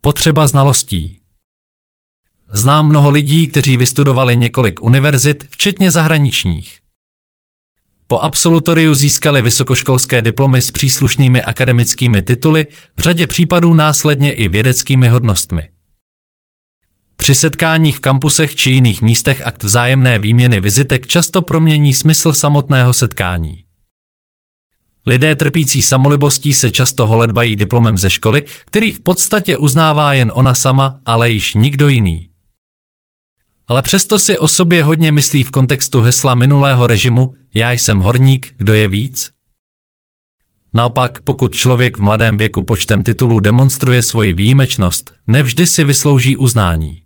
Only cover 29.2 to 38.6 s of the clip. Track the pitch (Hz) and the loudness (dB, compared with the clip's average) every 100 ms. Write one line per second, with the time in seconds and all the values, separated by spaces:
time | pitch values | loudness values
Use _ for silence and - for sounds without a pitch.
29.2 | - 214 - 165 147 135 160 151 147 135 | -2 -2 -2 -2 0 2 0 2 0 0
30.2 | 117 123 131 123 135 131 135 131 - 117 | 0 2 0 2 0 0 0 -4 -4 0
31.2 | 120 107 - - 123 143 147 127 98 82 | 0 0 -2 0 0 2 2 2 0 -4
32.2 | 85 _ _ _ _ _ _ _ _ _ | -10 _ _ _ _ _ _ _ _ _
33.2 | _ _ _ _ _ 123 135 190 - 214 | _ _ _ _ _ -4 -2 -2 0 -2
34.2 | - 180 156 - 175 175 151 160 160 147 | 0 0 0 0 2 2 2 2 2 2
35.2 | 139 139 127 - 131 135 - 135 117 123 | 0 -2 -2 0 0 -2 -2 0 0 -2
36.2 | 135 123 127 143 139 123 120 110 123 120 | 0 0 2 2 2 2 2 0 0 0
37.2 | 131 - _ 110 117 123 - 101 92 123 | -2 -4 _ -4 -2 -2 0 0 0 2
38.2 | 135 135 - _ | 2 2 -2 _